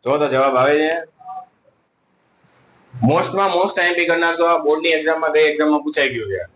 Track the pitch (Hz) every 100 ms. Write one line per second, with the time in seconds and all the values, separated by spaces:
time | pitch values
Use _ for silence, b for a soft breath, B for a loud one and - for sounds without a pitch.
0 | 123 147 147 131 135 127 135 147 156 165
1 | - _ - 740 - _ _ _ _ _
2 | _ _ _ _ _ _ _ _ _ 127
3 | 117 160 185 185 196 175 196 196 175 170
4 | 170 170 170 165 170 165 151 156 165 160
5 | 156 160 160 156 156 151 151 151 147 151
6 | 139 120 104 95 85